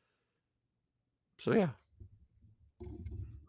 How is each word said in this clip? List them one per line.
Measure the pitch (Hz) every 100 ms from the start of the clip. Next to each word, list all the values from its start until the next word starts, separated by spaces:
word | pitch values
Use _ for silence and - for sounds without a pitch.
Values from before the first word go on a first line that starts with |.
| _ _ _ _ _ _ _ _ _ _ _ _ _ -
so, | -
yeah. | 180 175 - _ - - - - _ - - - - - - - - - -